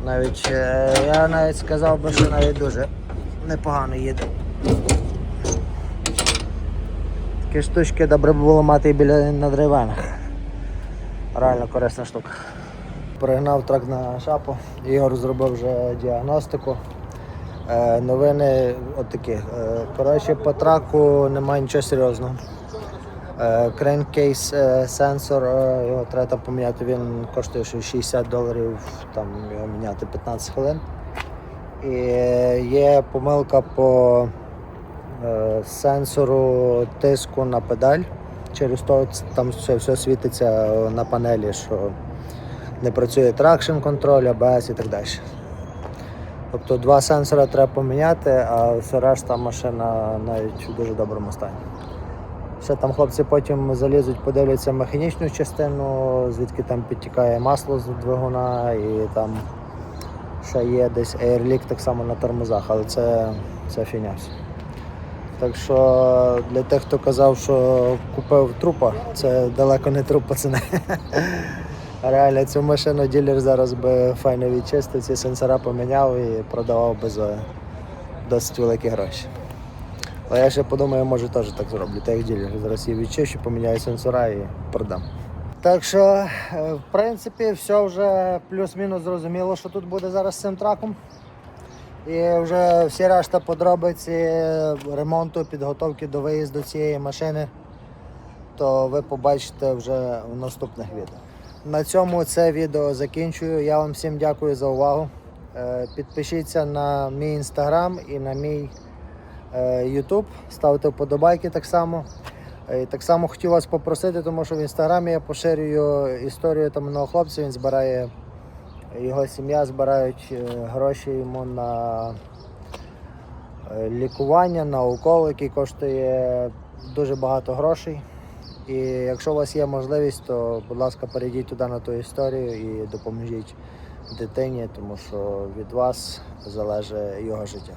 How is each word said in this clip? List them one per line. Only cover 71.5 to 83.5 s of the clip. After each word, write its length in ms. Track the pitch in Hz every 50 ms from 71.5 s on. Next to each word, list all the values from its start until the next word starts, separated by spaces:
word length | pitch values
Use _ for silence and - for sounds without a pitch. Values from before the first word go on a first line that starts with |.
| - - 85 - - - - - - -
Реально, 420 | - 131 131 139 139 139 135 135 135
цю 180 | 135 - 147
машину 440 | 143 147 147 143 - 151 147 143 143
ділер 340 | 131 131 147 143 139 139 135
зараз 320 | 127 131 131 127 127 123
би 420 | 123 120 123 127 127 127 123 127 127 120
файно 280 | - 135 127 123 127 123
відчистив, 520 | 123 123 120 - - 147 135 - - 135
ці 140 | 120 - 135
сенсора 420 | 123 - 131 127 123 135 127 131 127
поміняв 580 | 127 127 120 123 123 123 135 135 139 131 127
і 260 | 123 123 117 113 110 110 -
продавав 500 | - 117 117 117 117 117 117 117 113 107
би 80 | 113 113
за 280 | 104 107 107 104 104 107 107 - - - - - - - - - - - - - - - - -
досить 280 | 123 120 - - - -
великі 300 | 120 117 113 110 - 117
гроші. 380 | 113 104 98 92 - - - - - - - - - - - - - - - - - - - - - - - -
Але 80 | - 123
я 100 | 131 135
ще 120 | 131 147
подумаю, 420 | 135 - 139 135 143 139 135 131 131
може 240 | 131 131 120 120 120
теж 240 | - 127 110 101
так 160 | - - 107 -
зроблю. 300 | 110 101 92 95 101 101 -
Та 80 | 117
як 120 | 113 113 113
ділер, 260 | 113 113 101 98 101 104 110
зараз 260 | 104 110 110 110 - -
її 120 | 113 110
відчищу, 380 | 117 113 - - 151 139 - -
поміняю 360 | - 120